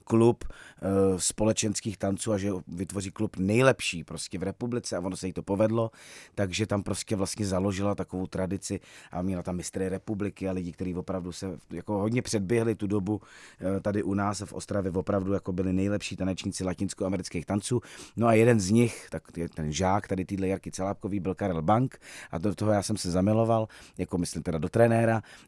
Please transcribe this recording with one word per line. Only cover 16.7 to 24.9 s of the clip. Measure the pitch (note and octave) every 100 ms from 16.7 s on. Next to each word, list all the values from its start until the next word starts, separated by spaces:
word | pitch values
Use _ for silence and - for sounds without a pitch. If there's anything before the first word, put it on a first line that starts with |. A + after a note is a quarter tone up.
| F2+ G2 - F#2+ F#2+ - F2 -
tanců. | G2+ - B2 - - - -
No | A#2
a |
jeden | A2 A#2 A#2
z | F#2
nich, | A2+ A#2 - -
tak | E2 - -
je | E2
ten | - D2+
žák | D2+ F#2 G2+ -
tady | F#2+
týhle | F2+ G2 F#2+
Jarky | F#2+ -
Celápkový, | D#2 F#2+ G2+ G2+ G2+
byl | F#2
Karel | F#2 G2+ E2
Bank | D#2 A2 C3 - - - -
a | E2+
do | F#2+
toho | F2+ G#2+
já | G#2
jsem | F#2 G#2+
se | F#2
zamiloval, | F2 F#2+ A2 A2+ A2+ A2 - - -
jako | F#2 F2+
myslím | E2+ E2
teda | D2+ D#2
do | E2+
trenéra | A2+ A#2